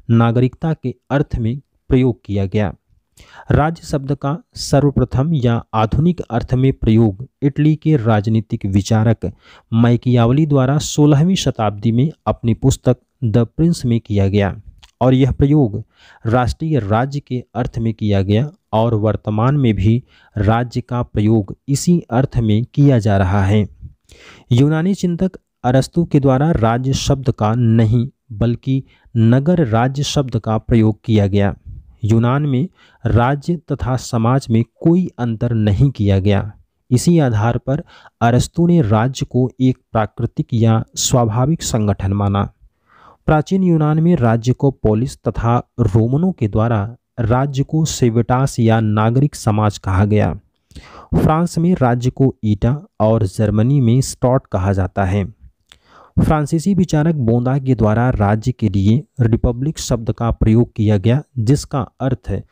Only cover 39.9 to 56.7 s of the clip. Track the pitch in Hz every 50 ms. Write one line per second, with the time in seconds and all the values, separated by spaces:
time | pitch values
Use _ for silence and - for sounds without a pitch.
39.9 | - 113 107 104 _ - 117 113 - - 156 - - 113 110 113 110 113 117 -
40.9 | - - - - - 127 120 113 104 117 - 143 165 165 - - - 117 104 104
41.9 | 98 - - 98 98 101 101 101 101 98 101 120 - _ _ - _ _ _ _
42.9 | _ _ - - - _ _ - 160 156 147 - 190 196 190 180 170 160 156 151
43.9 | 151 160 160 170 180 165 120 117 113 117 113 127 123 - - 139 127 _ - 110
44.9 | 107 107 123 139 - - - 120 117 - - 117 120 123 - _ _ - 120 104
45.9 | 92 113 110 117 131 147 175 190 180 - 117 104 101 107 107 117 120 107 101 110
46.9 | 120 - _ _ _ - 117 104 123 127 135 143 135 131 139 - - 160 160 -
47.9 | - - - 120 110 117 113 - 123 127 135 139 - - 117 113 110 113 113 107
48.9 | 104 107 107 113 117 127 147 147 - - - 117 104 104 107 107 - - - -
49.9 | 92 92 104 104 104 104 104 98 - 101 - _ _ _ _ _ - - - -
50.9 | - - - - - - - 160 156 160 175 170 - 165 165 175 185 - 131 120
51.9 | 120 123 120 127 - - 135 131 - _ - 107 104 104 - 117 139 147 190 -
52.9 | _ - 107 107 110 113 107 92 - - 110 104 101 107 107 123 143 147 127 113
53.9 | 117 131 131 - - - - 123 123 135 - _ - 98 92 101 98 92 92 85
54.9 | - - 98 95 92 104 95 117 110 _ - - _ _ _ _ - _ _ _
55.9 | _ - - _ - - 156 - 160 151 151 143 - 165 147 196